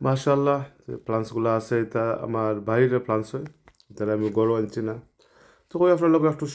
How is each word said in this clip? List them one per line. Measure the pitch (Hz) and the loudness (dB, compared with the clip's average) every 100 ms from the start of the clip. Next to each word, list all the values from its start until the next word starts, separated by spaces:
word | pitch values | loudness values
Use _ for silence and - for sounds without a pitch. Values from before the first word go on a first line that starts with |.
| 135 | -2
মাশাআল্লাহ, | 135 139 139 139 143 139 _ - | 0 2 2 2 0 -4 _ -14
যে | 123 - | -12 -4
প্লান্টসগুলো | 113 110 117 113 113 | -4 -2 -2 0 0
আছে, | 110 120 | 0 -2
এটা | 110 117 113 113 113 | 0 -2 -2 -4 -4
আমার | 113 110 107 101 | -2 -2 -2 0
বাইরের | 113 127 123 123 | 2 4 2 0
প্লান্টস | 110 110 | -2 -2
হয়, | 135 151 - _ _ - | -8 -12 -16 _ _ -18
এটা | 104 107 107 | -6 -2 0
আমি | 107 104 | 0 2
গরু | 110 113 | 2 2
আনছি | 107 113 110 | -2 -4 -6
না। | 117 - _ _ _ _ _ _ | -8 -14 _ _ _ _ _ _
তো | 170 | 0
কই | 180 175 | 4 4
আপনার | 165 | 4
লগে | 160 156 | 4 2
একটু | 151 147 | 0 -2